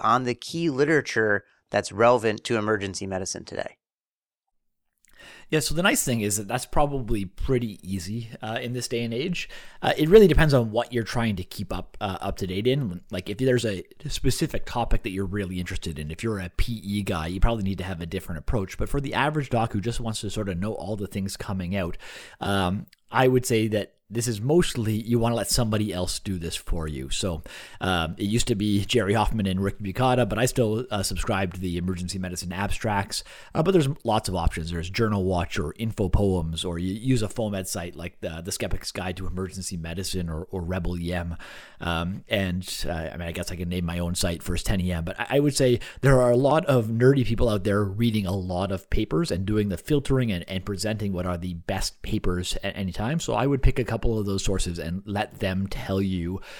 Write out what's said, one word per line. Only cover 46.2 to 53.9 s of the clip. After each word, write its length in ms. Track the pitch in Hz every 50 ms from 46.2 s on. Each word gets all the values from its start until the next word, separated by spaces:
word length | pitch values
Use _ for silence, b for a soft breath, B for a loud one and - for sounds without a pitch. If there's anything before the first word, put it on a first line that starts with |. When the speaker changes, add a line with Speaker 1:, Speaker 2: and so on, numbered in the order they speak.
Speaker 2:
are 120 | 127 120
a 40 | 120
lot 300 | 123 139 135 147 160 -
of 220 | - 135 123 107 110
nerdy 360 | 117 113 123 131 139 135 120
people 240 | - 120 - 127 117
out 140 | 104 101
there 220 | 92 107 98 104 104
reading 420 | 95 92 107 117 117 107 110 98
a 80 | 87 98
lot 380 | 98 90 92 90 87 98 95
of 180 | 98 90 - _
papers 400 | - 113 110 - 147 160 170 -
and 160 | 101 90 98
doing 220 | 101 107 107 104 101
the 100 | 92 -
filtering 540 | - - 147 139 - - 135 131 127 113
and, 120 | 95 87 - -
and 180 | 95 95 -
presenting 460 | 104 101 90 95 107 107 104 107 98
what 140 | 95 87 90
are 120 | 90 87 82
the 160 | 90 92 87
best 480 | 85 - - 98 95 - - - -
papers 560 | - - 107 104 - 90 90 87 90 - - - -
at 120 | 98 -
any 140 | - 98 92
time. 300 | 87 - 107 120 156 170
So 140 | - - 113
I 120 | 113 127
would 160 | 143 143 127
pick 160 | - 127 - -
a 60 | 120
couple 160 | -